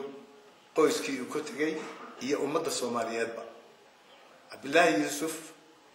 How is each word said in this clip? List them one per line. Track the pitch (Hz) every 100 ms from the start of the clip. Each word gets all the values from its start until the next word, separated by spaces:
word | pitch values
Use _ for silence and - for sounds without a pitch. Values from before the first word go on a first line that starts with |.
| 143 - - - - - - 160
qoyskii | 143 135 143 131
uu | 120
ka | 151
tegay | - 127 156 - - - - -
iyo | 127 143
ummadda | 143 156 139
Soomaaliyeedba. | - 123 117 113 113 117 - - - - - - - - - - - -
Cabdillaahi | - 135 160 175 151
Yuusuf | 147 - 160 - - - - - -